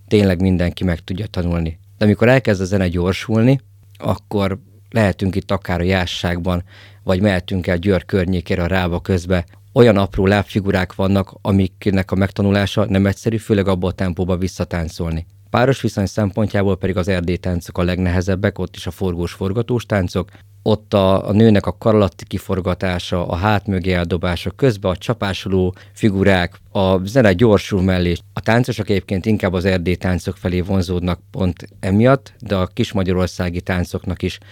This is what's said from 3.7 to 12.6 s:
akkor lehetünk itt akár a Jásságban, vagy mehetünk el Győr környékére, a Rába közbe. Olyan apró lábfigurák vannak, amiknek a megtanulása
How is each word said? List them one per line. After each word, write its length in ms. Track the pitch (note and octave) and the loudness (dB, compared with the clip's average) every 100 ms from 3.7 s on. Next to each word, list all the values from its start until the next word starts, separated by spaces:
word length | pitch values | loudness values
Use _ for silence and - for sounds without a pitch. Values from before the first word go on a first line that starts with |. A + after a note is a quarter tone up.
| - - - | -20 -20 -8
akkor 640 | A2 G2+ - G2+ F#2+ F#2+ - - - | -4 -4 -4 -4 -2 -4 -12 -20 -4
lehetünk 460 | A#2+ G#2 - F#2+ F#2 | 0 0 0 -2 -4
itt 160 | - | -4
akár 280 | G2 - F2 | -4 -2 -2
a 40 | |
Jásságban, 800 | F2+ F#2+ F2 - F2 F2 F2 F2+ - - - - | 0 0 -2 -4 -4 -2 -2 -4 -6 -16 -20 -8
vagy 180 | - F#2 | -2 0
mehetünk 460 | G#2 F#2 - F#2+ F#2 | 2 0 -2 -4 -2
el 100 | F2 | 0
Győr 280 | G2 F2+ - | 0 0 0
környékére, 580 | G2+ F2 F2+ - F#2 | -2 0 -2 -2 -2
a 40 | F2 | 0
Rába 320 | F#2 F2+ E2+ | 0 -2 -2
közbe. 460 | - F#2 F2 F2+ - - - | -2 -2 0 -2 -2 -12 -2
Olyan 240 | C3+ A#2+ G2 | 4 6 4
apró 280 | G2 - F#2+ | 0 2 2
lábfigurák 720 | G2+ - A2 F#2+ F#2+ F#2 - | 2 2 -2 0 -2 -2 -2
vannak, 420 | F#2+ G2 F#2+ - | 0 0 0 -6
amiknek 720 | G#2+ G2 F#2+ - G#2+ F#2+ F#2 | 0 2 0 -2 -2 0 0
a 40 | F#2+ | 0
megtanulása 680 | F#2+ - G2+ G2+ | 0 0 2 2